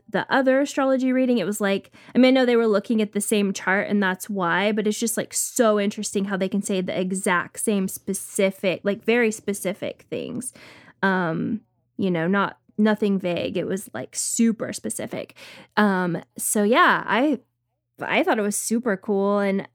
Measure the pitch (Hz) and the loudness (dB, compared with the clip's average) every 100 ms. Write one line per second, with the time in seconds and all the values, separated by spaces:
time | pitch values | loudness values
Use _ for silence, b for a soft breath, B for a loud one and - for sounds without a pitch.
0 | - 196 - 262 262 262 277 - 269 262 | -6 -4 0 2 4 2 2 0 0 2
1 | 262 254 254 240 175 208 202 196 - B | 2 2 2 2 0 -2 0 -2 -4 B
2 | B 226 254 262 247 240 226 202 - 220 | B 4 6 6 4 4 4 2 2 0
3 | 208 208 - 214 202 190 - 196 - 208 | 0 -2 0 0 0 -2 0 0 2 0
4 | 190 185 - 202 170 175 202 220 208 214 | 0 -2 -6 -2 0 2 2 0 -2 -2
5 | 233 - - - - - 226 208 202 214 | -2 -4 -6 -6 -6 2 4 4 0 -2
6 | 208 208 196 190 190 196 196 190 185 - | -4 -4 -2 -2 -2 -2 -2 -2 -2 -2
7 | 185 190 202 175 - - - 202 190 - | -4 -2 0 0 0 -6 -2 -2 -2 -6
8 | - 190 - - 196 196 196 165 202 196 | -8 -8 -8 -2 -2 0 -4 -2 -4 -4
9 | - 240 226 214 - 202 185 202 107 - | 0 2 0 -2 -6 -6 -6 -6 -8 -10
10 | - 95 69 - - B B B B _ | -10 -8 -8 -8 -10 B B B B _
11 | 196 185 170 165 160 214 - _ _ - | 0 0 0 -2 -4 -6 -8 _ _ -4
12 | 196 170 165 202 190 - _ - 214 208 | -2 0 2 2 0 -4 _ 0 2 2
13 | 208 196 185 170 - 180 - 196 - 117 | 0 0 -2 -2 -4 -4 -4 -6 -6 -12
14 | 131 - - - 226 220 - - 220 - | -10 -8 -6 0 2 0 -6 -8 -8 -8
15 | 226 - - - B B B - 214 185 | -8 -10 -12 -16 B B B 2 2 2
16 | 180 165 - - - 220 208 269 330 180 | 0 -2 -6 -8 -4 0 2 4 4 4
17 | - 208 294 254 - _ _ _ _ _ | 0 0 2 0 -6 _ _ _ _ _
18 | - 202 339 240 208 202 - 233 233 190 | -2 0 2 0 0 -2 -4 -4 -2 -4
19 | - 196 196 202 202 196 - | -2 0 2 2 0 -2 -2